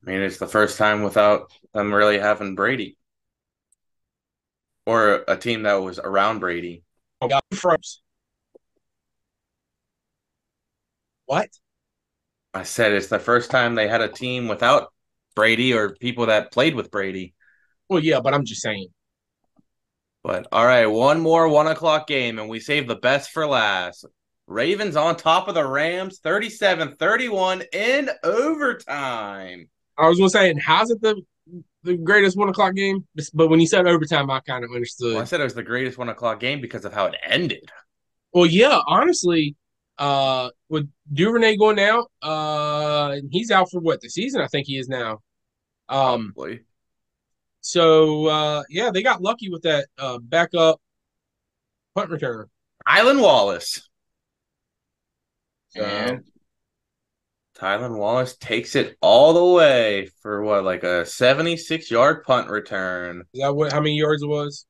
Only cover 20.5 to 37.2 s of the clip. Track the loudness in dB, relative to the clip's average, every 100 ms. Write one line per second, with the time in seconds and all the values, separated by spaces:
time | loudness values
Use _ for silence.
20.5 | 2 4 4 4 2 2 2 2 4 4
21.5 | 4 2 0 0 -2 -2 -2 -2 -6 -10
22.5 | -12 -4 -4 -2 -2 0 0 -2 -6 0
23.5 | 0 2 -2 -6 -12 -20 _ _ _ _
24.5 | -4 -2 -2 -2 0 0 0 2 2 0
25.5 | -4 -2 -2 -4 -4 -10 -8 -4 -4 -4
26.5 | -2 0 0 -4 -2 0 0 -2 -2 -2
27.5 | -2 -6 -4 0 0 -2 -4 -2 0 -2
28.5 | -2 -4 -4 -10 -8 -6 -6 -8 -12 -14
29.5 | -18 -20 _ _ 2 4 6 4 4 2
30.5 | 2 2 2 2 0 0 -2 -8 _ _
31.5 | -20 -20 _ -4 -4 2 4 4 2 -2
32.5 | 2 0 0 -2 -2 -6 -12 -8 2 4
33.5 | 6 6 4 4 2 2 -2 0 -4 -6
34.5 | -10 -8 -8 -8 -6 -4 -2 -4 -4 -4
35.5 | -6 -6 -6 -6 -6 -10 -4 -4 -4 -6
36.5 | -6 -10 -12 -8 -4 -4 -4